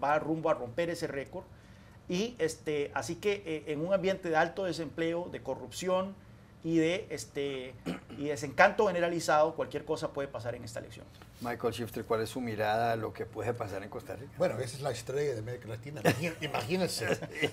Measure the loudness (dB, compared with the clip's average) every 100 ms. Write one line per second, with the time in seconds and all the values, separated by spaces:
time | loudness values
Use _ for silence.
0 | 2 4 2 0 2 0 0 -2 -2 -2
1 | -4 -4 -6 -10 -12 -18 -20 -20 -20 -18
2 | -4 0 0 0 0 0 -2 0 0 -2
3 | -4 -2 0 0 -2 -6 -4 -2 2 2
4 | 2 0 2 4 4 2 -2 -2 -4 -2
5 | 0 0 -4 -8 -6 -6 -6 -4 2 2
6 | 0 -6 -16 -20 -20 -8 2 4 4 2
7 | -2 -8 -8 -4 -2 -4 -8 -10 -8 -8
8 | -8 -6 -4 -2 -2 8 8 10 4 4
9 | 2 2 4 6 6 4 -4 -4 -2 -2
10 | -2 -2 -4 -4 -6 -6 -8 -10 -10 -14
11 | -18 -18 -20 -8 -6 0 0 0 -4 -4
12 | 0 0 0 -2 -4 0 2 4 2 2
13 | -2 -6 -8 -4 -2 -2 -2 -6 -8 -10
14 | -10 -10 -10 0 0 0 -4 -4 -4 -4
15 | -4 -2 0 -2 -4 -8 -8 -10 -8 0
16 | 2 2 -2 -4 -4 -2 0 2 2 0
17 | 0 0 -2 0 0